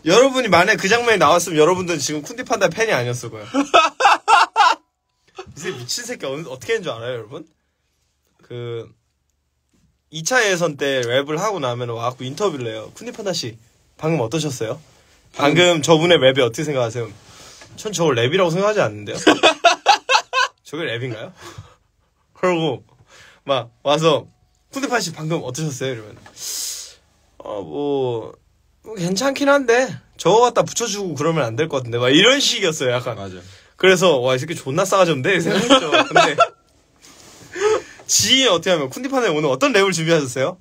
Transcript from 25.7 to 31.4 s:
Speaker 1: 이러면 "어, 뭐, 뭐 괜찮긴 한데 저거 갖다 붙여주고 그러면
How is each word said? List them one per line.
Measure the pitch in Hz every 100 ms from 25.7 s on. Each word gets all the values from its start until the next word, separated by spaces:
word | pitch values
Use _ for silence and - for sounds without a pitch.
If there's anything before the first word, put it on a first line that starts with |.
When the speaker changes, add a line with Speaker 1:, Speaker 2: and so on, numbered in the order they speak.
| 127 131
Speaker 1:
이러면 | 117 107 92 - - - - - - - - _ _ _ _
"어, | - 104
뭐, | 85 147 147 139 127 117 80 - _ _ _ _
뭐 | -
괜찮긴 | 214 175 190 269 269 277
한데 | 285 247 233 262 135 _ _
저거 | 160 214
갖다 | 240 226
붙여주고 | 165 - 226 196 190 131
그러면 | 151 160